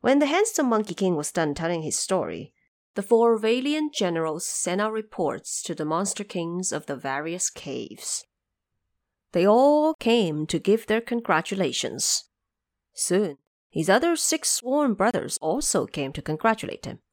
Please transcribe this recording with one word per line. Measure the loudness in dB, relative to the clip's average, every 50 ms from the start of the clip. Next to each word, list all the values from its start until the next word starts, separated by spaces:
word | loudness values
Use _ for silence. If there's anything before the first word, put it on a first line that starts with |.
When | 4 4 4 4
the | 4
handsome | 4 2 2 2 2 2 0 2 2
Monkey | 2 0 0 -2 -2
King | 0 0 2 2
was | 0 -2 -4
done | -2 0 0 0 -2
telling | -2 -2 -2 -2 -2
his | -4 -4 -4 -4
story, | -2 -2 -2 -2 -2 -4 -6 -10 -12 -14 _ _ _ _ _ _ _ _ _
the | -8
four | 0 2 4 6 6 6 4
valiant | 4 2 0 0 2 0 0 0 0 -2 -2
generals | -2 -2 -2 0 0 0 -2 -2 -4 -4 -6
sent | -6 -4 -4 -2 -2 0 0
out | -2 -2
reports | -2 -6 -8 _ -6 -2 -2 -2 -2 -4 -8 -8 -10 -8
to | -6 -8 -6
the | -4 -2
Monster | -2 0 0 0 -2 -4 -6 -8
Kings | -6 -6 -6 -6 -4 -6 -4 -4 -4
of | -6 -6 -6
the | -8 -10
various | -6 -6 -6 -6 -4 -4 -6 -6 -4 -4 -6
caves. | -6 -8 -12 -10 -8 -8 -10 -10 -14 -12 -10 -8 -8 -8 -10 _ _ _ _ _ _ _ _ _ _ _ _ _ _ _ _ _ _ _ _ _
They | 0 2 4
all | 6 6 8 8 6 6 6 4 2 0
came | _ 2 2 4 4 4 2 0 -2 -4
to | -2 -2 -2
give | 2 4 2 2 2
their | 0 -2 -2
congratulations. | 0 -2 -6 -4 0 0 0 0 0 -2 -2 -2 -2 -2 -2 -2 -4 -4 -4 -4 -2 -2 -2 -2 -4 _ _ _ _ _ _ _ _ _ _ _ _ _ _
Soon, | -6 -2 0 2 2 2 0 -4 _ _ _ _ _ _ _
his | _ -2 2 4
other | 4 4 4 2 0
six | 2 0 0 -2 0 0 -2
sworn | -2 -2 0 0 2 2 2 2 2
brothers | 2 2 2 2 0 -4 -4 -6 -4
also | -2 -2 -2 0 0 0 0 0 0
came | 0 -4 -6 -6 -6
to | -6 -8
congratulate | -6 -6 -6 0 0 0 0 0 -4 -10 -10 -10 -12
him. | -12 -14 -14 _ _